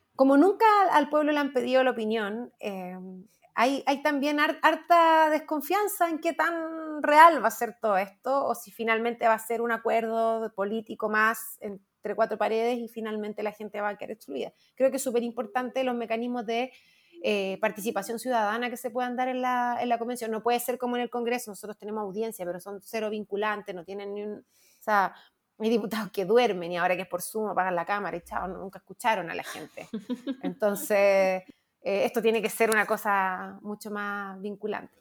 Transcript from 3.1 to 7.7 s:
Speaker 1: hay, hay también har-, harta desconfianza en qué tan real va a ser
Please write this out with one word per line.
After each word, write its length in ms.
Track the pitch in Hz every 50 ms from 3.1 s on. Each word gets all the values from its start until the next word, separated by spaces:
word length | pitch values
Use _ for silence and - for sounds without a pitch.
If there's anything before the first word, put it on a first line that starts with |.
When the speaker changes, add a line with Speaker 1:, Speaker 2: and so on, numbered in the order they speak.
| 185 185 185 _ _ _ _ _ -
Speaker 1:
hay, 280 | - 226 262 277 - -
hay 160 | - 285 277 -
también 380 | 302 294 277 262 294 294 294
har-, 180 | 302 311 320 - -
harta 680 | 311 320 320 - - 349 339 330 320 320 320 320 311
desconfianza 800 | 311 294 302 - 311 302 277 - 349 403 415 381 - - 349 339
en 100 | 330 302
qué 140 | 320 339 320
tan 680 | 320 311 330 339 330 320 320 320 320 320 311 302 302 294
real 400 | 294 294 302 320 339 330 262 196
va 40 | 226
a 20 |
ser 260 | - - 240 226